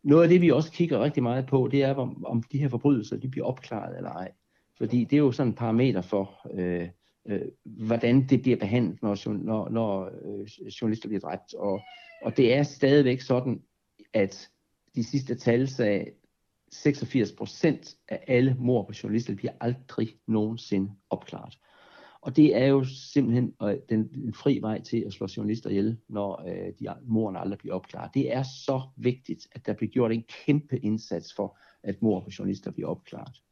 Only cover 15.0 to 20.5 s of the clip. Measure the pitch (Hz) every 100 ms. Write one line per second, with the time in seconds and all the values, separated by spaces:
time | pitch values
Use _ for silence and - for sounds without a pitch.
15 | 113 139 131 120 123 120 135 131 107 101
16 | - - _ _ _ _ _ - 147 143
17 | - 135 104 - 107 - 165 - - -
18 | - - - 123 131 127 123 123 95 107
19 | 107 110 117 101 113 - 117 127 - -
20 | 110 - - 110 107